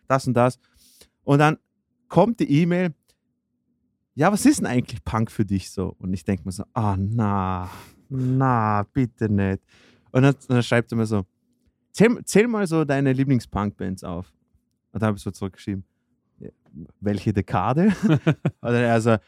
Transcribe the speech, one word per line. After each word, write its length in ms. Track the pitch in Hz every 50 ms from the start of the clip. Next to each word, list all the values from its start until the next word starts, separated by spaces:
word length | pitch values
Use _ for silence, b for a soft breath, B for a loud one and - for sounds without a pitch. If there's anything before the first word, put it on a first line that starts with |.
| b _
das 200 | 131 135 - 135
und 60 | 120
das. 260 | 120 120 127 - b b b b b b b b b b b b _ _
Und 160 | - 143 143
dann 180 | 151 151 160 - _ _ _ _ _ _ _ _ _ _
kommt 320 | - 165 190 220 233 -
die 100 | 160 - 143 151
E-Mail, 320 | 180 170 175 180 185 175 143 - _ _ _ _ _ _ _ _ _ _ _ _ _ _ _ _ _ _ _ _ _ _ _
"Ja, 160 | 123 147 185
was 140 | 208 202 -
ist 140 | 269 302 -
denn 80 | - -
eigentlich 360 | - 123 117 - - - -
Punk 280 | - - 110 113 -
für 140 | - - 107
dich 260 | 95 101 95 - -
so?" 240 | - - 92 87 85 -
Und 140 | - 92 92
ich 100 | 92 -
denk 220 | - 98 92 -
mir 60 | 98
so, 120 | 90 - - - _
"Ah, 220 | 123 110 104 98 92
na, 720 | 98 101 110 117 110 101 101 98 92 92 92 90 90 92 B B B B B B _ _
na, 720 | 139 131 127 127 127 131 135 131 123 117 110 107 104 104 101 - _
bitte 360 | 139 127 117 - _ 117 104
nicht." 340 | 104 98 98 95 95 95 - b b b b b b b b b
Und 120 | - 131 131
dann, 120 | 143 135 - - -
dann 160 | 127 120 117
schreibt 280 | - 123 120 113 -
er 60 | 117 117
mir 80 | 113
so, 200 | 107 110 101 92 - _ _ _ _ _ _ _ _ _ _ _ _
"Zähl, 320 | _ - 196 233 240 - -
zähl 220 | - - 185 226 247
mal 200 | 226 208 202 160
so 180 | 165 160 156
deine 280 | 139 139 139 139 135 131
Lieblings-Punk-Bands 880 | 131 139 143 135 120 - - - 98 101 101 - - 95 95 95 - -
auf." 280 | 85 87 85 95 - _ _ _ _ _ _ _ _ _ _ _ _
Und 100 | _ 98
dann 80 | 110 110
hab 60 | 104 98
ich 60 | -
so 80 | 104
zurückgeschrieben, 520 | 92 - 101 95 - - - - 98 95 92 - _ _ _ _ _ _ _ _ _ _
"Ja, 100 | - - - _ _ _ _ 73 85 - _ _
welche 340 | - 104 104 95 - 113 101
Dekade?" 540 | 101 92 - - 98 90 110 131 156 180 220
<laughs> 160 | 180 - - 220
Und 640 | 160 127 - 170 135 - _ 131 - _ - 113
dann 40 | 120
er 260 | 120 123 117 117 113
so, 160 | 110 117 113 104 -